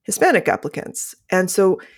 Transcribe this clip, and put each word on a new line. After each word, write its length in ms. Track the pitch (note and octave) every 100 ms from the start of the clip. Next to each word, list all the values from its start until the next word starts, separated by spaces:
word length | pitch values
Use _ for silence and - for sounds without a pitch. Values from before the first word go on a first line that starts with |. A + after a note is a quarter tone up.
Hispanic 440 | - - F4 A3+ -
applicants. 680 | F#2 - - - - - - -
And 200 | F#3 F#3
so 280 | - F#3+ F3+ -